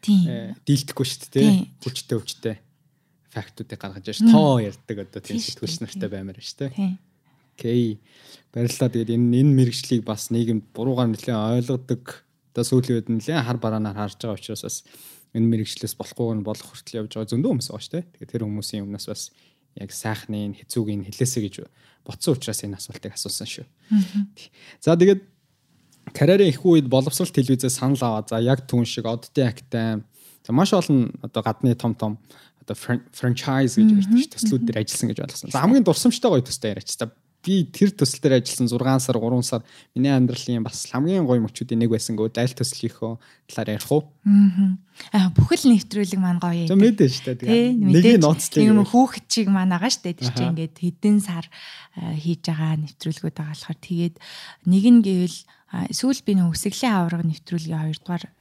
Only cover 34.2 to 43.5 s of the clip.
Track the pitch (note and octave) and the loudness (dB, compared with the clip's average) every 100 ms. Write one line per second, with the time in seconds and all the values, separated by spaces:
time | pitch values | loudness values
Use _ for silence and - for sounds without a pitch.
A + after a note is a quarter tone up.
34.2 | D4+ - A3+ C3 A2+ G#2+ G#2+ - A2+ A2 | 2 -4 -2 0 -2 -4 -4 -4 -4 -6
35.2 | - - - C3 E3 C4+ F#3 D#3 B3 A#3 | -10 -12 -4 2 4 6 4 4 2 2
36.2 | B3 D3+ B2+ - A2 G#2 - - A2+ _ | 2 2 0 -6 -6 -6 -10 -8 -10 _
37.2 | _ _ - F#3+ D3+ - G3+ G3 C#3 - | _ _ -2 0 -2 2 0 2 -2 2
38.2 | D3 C3 A#2+ - B2 A#2+ B2+ C3 B2+ A#2+ | 2 2 2 -2 -2 0 0 0 0 -2
39.2 | A2+ B2 A#2+ A#2 - - _ - C3+ C3+ | 0 -2 -2 -6 -8 -20 _ -2 2 2
40.2 | B2 B2 - A#2+ A2 - - B2+ D#3 F#3+ | 2 -2 -6 -6 -6 -12 -8 -4 -2 0
41.2 | D3 B2 G#2+ - A#2+ A#2 A#2 A2 - G#2+ | 2 2 0 -6 -4 -2 0 0 -4 -4
42.2 | A2 A2+ B2 - B2 - A2+ - A2+ A2+ | -4 -2 -4 -4 -8 -6 -10 -8 -10 -10
43.2 | _ _ _ | _ _ _